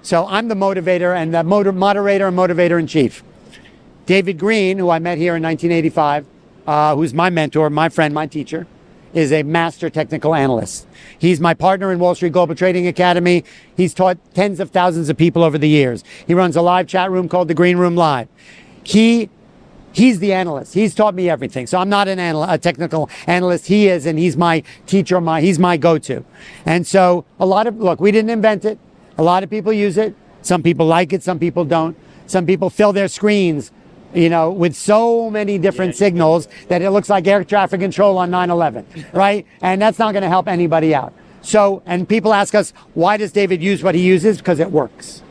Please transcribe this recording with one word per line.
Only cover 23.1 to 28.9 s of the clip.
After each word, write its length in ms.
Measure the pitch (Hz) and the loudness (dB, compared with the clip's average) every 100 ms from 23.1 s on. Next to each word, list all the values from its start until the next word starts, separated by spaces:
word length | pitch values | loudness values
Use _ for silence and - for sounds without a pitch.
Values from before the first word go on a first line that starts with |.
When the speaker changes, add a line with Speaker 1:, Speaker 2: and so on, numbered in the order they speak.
| - - | -8 -2
Speaker 1:
analyst. 400 | 175 180 175 - | 0 0 -2 0
He 200 | 202 202 | 2 4
is, 180 | 180 143 | 2 -2
and 120 | 156 | -2
he's 180 | 175 143 | -2 0
my 260 | 175 160 - - - | 0 0 -4 -20 -2
teacher, 320 | 196 165 180 | -2 2 0
my, 200 | 165 160 | 0 0
he's 180 | 170 160 | 0 2
my 180 | 180 170 | 2 2
go-to. 460 | 165 156 - 131 - - - - 165 | 2 0 -2 -10 -10 -20 -20 -10 -2
And 220 | 170 170 | -2 0
so 380 | 190 180 180 - _ | 2 4 2 -4 _
a 60 | 190 | 0
lot 220 | 190 226 | 0 -2
of, 120 | 226 | -2
look, 200 | 190 165 | -2 0
we 120 | 196 | 2
didn't 200 | 214 220 | 2 0
invent 340 | 226 220 202 208 | 0 0 0 -4
it. 140 | 214 _ | -8 _